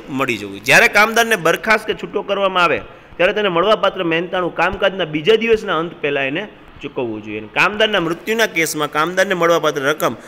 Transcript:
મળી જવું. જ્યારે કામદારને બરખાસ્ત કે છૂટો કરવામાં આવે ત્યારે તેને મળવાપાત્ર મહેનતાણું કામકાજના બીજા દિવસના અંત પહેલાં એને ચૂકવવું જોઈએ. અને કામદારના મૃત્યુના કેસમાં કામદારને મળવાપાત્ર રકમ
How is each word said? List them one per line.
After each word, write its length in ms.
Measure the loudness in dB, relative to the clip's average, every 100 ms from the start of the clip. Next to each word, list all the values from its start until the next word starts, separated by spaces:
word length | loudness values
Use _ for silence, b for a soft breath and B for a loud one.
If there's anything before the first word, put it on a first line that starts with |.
| -6
મળી 260 | -4 -2 -4
જવું. 280 | -6 -8
જ્યારે 240 | 2 4 6
કામદારને 480 | 4 2 2 0 2
બરખાસ્ત 500 | 2 0 2 0 0
કે 80 |
છૂટો 280 | -8 -6 -6
કરવામાં 420 | -4 -2 0 2
આવે 160 | 2 2 -4 B B 0
ત્યારે 160 | 0
તેને 160 | 2 0
મળવાપાત્ર 560 | 2 4 4 2 0
મહેનતાણું 500 | -2 -2 -2 -2 -4
કામકાજના 500 | 0 -2 0 -2 0
બીજા 300 | -4 -2 2
દિવસના 440 | 2 4 0 2 -2
અંત 140 | -2 -4
પહેલાં 260 | -4 -2 -2
એને 220 | -4 -6 -12 -20 -14
ચૂકવવું 400 | -12 -6 -6 -6
જોઈએ. 160 | -8 -10
અને 100 | -6
કામદારના 480 | 0 0 2 0 0
મૃત્યુના 460 | -2 -4 -4 -2 0
કેસમાં 460 | 0 -2 -2 -4
કામદારને 420 | -2 -2 0 0
મળવાપાત્ર 460 | 2 2 2 2 0
રકમ 360 | -2 0 -2 -4